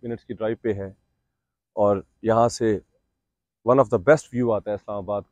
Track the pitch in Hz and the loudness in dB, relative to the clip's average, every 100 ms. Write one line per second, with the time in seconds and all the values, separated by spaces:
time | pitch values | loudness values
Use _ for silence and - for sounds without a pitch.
0 | 120 117 - 104 110 117 117 98 98 101 | -10 -10 -10 -6 -4 -4 -4 -4 -6 -14
1 | _ _ _ _ _ _ _ - 101 98 | _ _ _ _ _ _ _ 0 2 2
2 | - _ 110 113 117 - 113 98 - _ | -4 _ 0 2 2 2 -2 -2 -4 _
3 | _ _ _ _ _ _ 110 131 117 113 | _ _ _ _ _ _ 2 4 4 2
4 | 92 156 - 120 120 107 107 104 - 104 | 4 2 2 -4 -2 -2 -4 -8 -6 -10
5 | 92 101 101 | -6 -6 -6